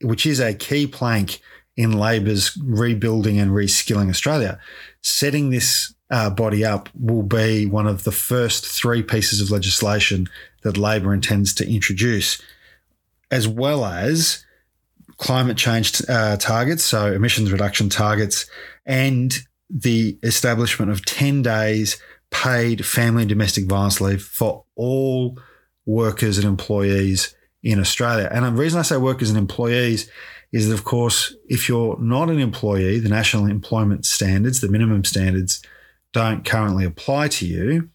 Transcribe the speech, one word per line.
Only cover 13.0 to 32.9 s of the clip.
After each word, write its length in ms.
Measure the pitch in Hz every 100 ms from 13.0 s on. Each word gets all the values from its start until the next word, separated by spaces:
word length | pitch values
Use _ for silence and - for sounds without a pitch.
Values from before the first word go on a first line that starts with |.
| _ _ _
as 160 | 127 110
well 380 | 110 135 147 107
as 580 | 87 113 160 160 - - _ _ _ _ _ - -
climate 400 | - 127 123 110
change, 440 | 120 113 107 - -
uh, 280 | 120 107 101
targets, 460 | - 113 127 165
so 280 | - 113 104
emissions 400 | 98 117 - 104
reduction 380 | 95 101 - 104
targets, 560 | - 104 104 104 - - - - - -
and 540 | 131 135 127 127 127 - _ -
the 480 | 156 123 117 110 -
establishment 640 | 113 - 123 113 117 - 104
of 140 | 98
ten 380 | - - 139 143
days 600 | 123 110 107 110 104 - - - _
paid 540 | - 127 123 117 110 -
family 380 | - 117 117
and 60 | 104
domestic 360 | 104 104 - 98
violence 340 | 98 101 98
leave 240 | 98 98
for 400 | - - 110 - - -
all 640 | 123 135 135 127 123 127 - _ _ _ -
workers 520 | 110 110 107 110 98
and 100 | 101
employees 880 | 98 - 104 98 98 98 95 - - _ _
in 160 | 117 104
Australia. 520 | 92 - 120 113 95
And 140 | 120 123
the 60 |
reason 280 | 117 160 170
I 40 |
say 120 | 156 139
workers 340 | 131 131 113
and 80 | 107
employees 720 | 98 - 117 120 120 113 - - - - -
is 160 | 117 107
that, 40 |
of 120 | 110 -
course, 500 | 120 120 - - - -
if 180 | 127 -
you're 320 | 120 113 -
not 300 | 117 127 165
an 100 | 156
employee, 600 | 123 - 107 98 95